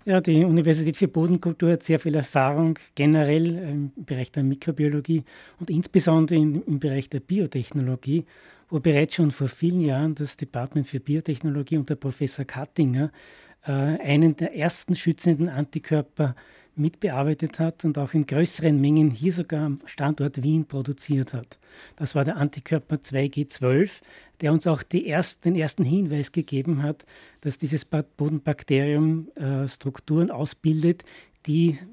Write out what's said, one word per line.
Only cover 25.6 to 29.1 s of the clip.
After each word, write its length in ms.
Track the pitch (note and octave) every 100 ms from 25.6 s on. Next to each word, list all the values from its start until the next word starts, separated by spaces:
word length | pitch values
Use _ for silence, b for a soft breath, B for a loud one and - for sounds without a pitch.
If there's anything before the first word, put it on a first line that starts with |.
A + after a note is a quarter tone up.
| D#3 -
Hinweis 480 | C3+ F#3 E3+ D3 C#3
gegeben 500 | E3+ D3+ C3+ C#3+ C#3+
hat, 220 | D3 D3 - B B B
dass 180 | D3 -
dieses 260 | C3+ D3+
Ba-, 200 | - D3+ - -
Bodenbakterium, 1120 | D3+ D3+ D#3 D3 - C3+ C#3+ D3+ D#3